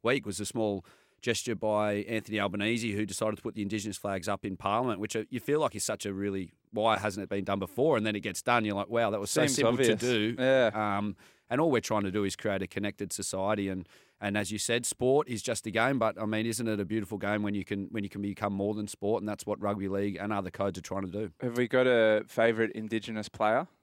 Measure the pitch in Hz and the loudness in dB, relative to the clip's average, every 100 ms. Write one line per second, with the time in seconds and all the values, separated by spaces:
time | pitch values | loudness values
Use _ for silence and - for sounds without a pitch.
0 | 220 143 104 95 104 117 110 98 - - | 2 2 0 -6 -4 -2 -2 -2 -6 -20
1 | _ _ - 113 - 104 107 104 107 104 | _ _ -2 -2 -2 -2 0 2 2 0
2 | 101 110 104 104 101 101 104 117 113 101 | -2 -4 -2 -2 -2 0 0 2 0 -2
3 | 107 95 110 104 113 110 101 110 104 98 | -2 0 -2 -2 -6 -4 -2 -2 -4 -6
4 | 101 95 87 98 107 95 98 107 127 95 | -4 -4 -2 -4 -4 -2 2 2 2 -2
5 | 107 110 107 120 - 151 143 107 - 107 | -2 -4 -4 -6 0 2 2 0 -4 -4
6 | 101 98 101 98 90 _ _ 107 110 104 | -4 -2 -2 -4 -6 _ _ 0 4 4
7 | 104 98 95 101 92 98 98 - 151 123 | 2 -2 -4 -4 0 -2 -2 2 4 4
8 | 110 104 101 92 - 120 107 101 95 117 | 2 -2 -4 -4 2 2 2 -2 0 2
9 | 110 104 101 151 151 131 117 120 123 107 | 2 0 0 2 2 4 4 4 4 4
10 | 120 117 107 120 131 135 117 104 104 101 | 2 2 2 2 4 6 4 2 0 0
11 | 104 95 - _ _ 127 165 123 - 107 | -2 -6 -16 _ _ 0 4 2 2 0
12 | 98 101 98 - 107 98 95 - 101 - | 0 0 0 -2 -2 -2 -2 -4 -4 -4
13 | 101 - 95 95 98 104 98 92 85 - | -8 -6 -6 -2 0 0 -2 -4 -8 -20
14 | _ _ 101 104 101 104 - 120 120 - | _ _ -2 -2 -2 -4 0 0 -2 0
15 | 127 139 151 113 - 113 113 110 120 135 | 4 4 2 -4 -4 -4 -2 2 2 2
16 | 110 98 107 107 113 110 113 104 95 110 | 0 0 -2 0 0 -2 -2 -2 0 -2
17 | 98 101 101 104 104 101 92 101 98 110 | -2 -4 -2 0 0 -2 -4 -6 -4 -6
18 | 101 101 101 98 101 98 101 107 104 - | -6 -4 -6 -2 -2 0 -2 -2 -6 -4
19 | 101 110 104 101 - 104 101 101 98 101 | -2 0 -2 -6 -4 -2 -2 -2 -2 0
20 | 101 85 104 104 95 - 98 92 - 95 | -2 -2 -4 -4 -4 -2 -2 -2 -6 -6
21 | 95 95 107 _ 123 120 123 127 127 120 | -4 -6 -8 _ -4 0 2 4 6 6
22 | 110 107 - - 117 113 113 - 110 113 | 6 4 2 2 2 4 0 0 -4 -4
23 | 104 110 104 - 107 117 175 _ | -4 -8 -8 0 2 2 0 _